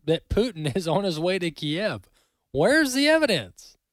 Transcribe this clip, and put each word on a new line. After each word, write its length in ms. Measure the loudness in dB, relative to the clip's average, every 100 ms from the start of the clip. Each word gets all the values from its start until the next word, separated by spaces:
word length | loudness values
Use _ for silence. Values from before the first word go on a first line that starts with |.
that 240 | -2 -2 0
Putin 480 | 0 0 -2 -4 -4
<laughs> 0 |
is 120 | -2
on 160 | 0
his 160 | 0 -2
way 180 | -2 -2
to 140 | -4
Kiev? 580 | -6 -6 -4 -4 -6 -12 _ _ _ _
Where's 420 | 0 2 4 2
the 140 | 2 4
evidence? 720 | 4 2 0 -4 -14 -20 _ _